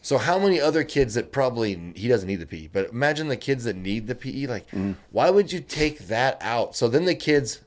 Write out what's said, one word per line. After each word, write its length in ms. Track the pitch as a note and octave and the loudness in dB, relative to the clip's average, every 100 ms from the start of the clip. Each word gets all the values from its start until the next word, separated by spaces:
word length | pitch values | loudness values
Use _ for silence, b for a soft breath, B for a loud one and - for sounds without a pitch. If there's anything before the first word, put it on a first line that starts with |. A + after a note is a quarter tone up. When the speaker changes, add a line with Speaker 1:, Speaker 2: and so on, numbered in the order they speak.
Speaker 1:
"So 160 | - C3 | 0 0
how 220 | B2+ F#3 | 2 2
many 200 | G3 F3 | 4 4
other 220 | D3 D#3 D#3 | 4 2 0
kids 280 | C#3+ B2+ A2+ | 2 2 0
that 160 | - | -2
probably, 440 | C3+ C3 A#2 A2 F2+ E2+ F2 | 0 0 0 -2 -2 -8 -6
he 120 | A2+ | 2
doesn't 200 | A#2+ F#2+ | 2 2
need 120 | G2 | -6
the 60 | D#2+ | -6
P 120 | E2 | -12
E, 120 | D#2+ | -6
but 180 | G2 F#2+ | -4 -4
imagine 360 | A#2 C#3+ D3+ D#3 | 0 0 0 -4
the 80 | A#2+ | -4
kids 300 | - C3+ A#2 | -2 -2 -2
that 100 | F#2 | -4
need 320 | F#2+ G#2+ G#2+ | -4 -4 -4
the 80 | B2 | -8
P 280 | C3 C3 | -8 -6
E, 40 | C#3 | -6
like, 200 | G#2+ - | -6 -6
Speaker 2:
Mm-hmm. 260 | G2 G2 F2+ - | -4 -4 -6 -4
Speaker 1:
why 180 | G2+ D#3 | 2 4
would 220 | G3 G3+ | 4 2
you 80 | F3+ | -4
take 480 | C#3 D3 D3+ D3 F#2 | -8 -2 -2 -2 -4
that 300 | A2 C3 - | 0 0 0
out?" 340 | G#2 - G3 - | -2 -2 -2 0
So 120 | A#2+ | 2
then 160 | C3 F3+ | 4 2
the 100 | D3 | 0
kids 440 | - D3 B2 - | 2 2 2 -10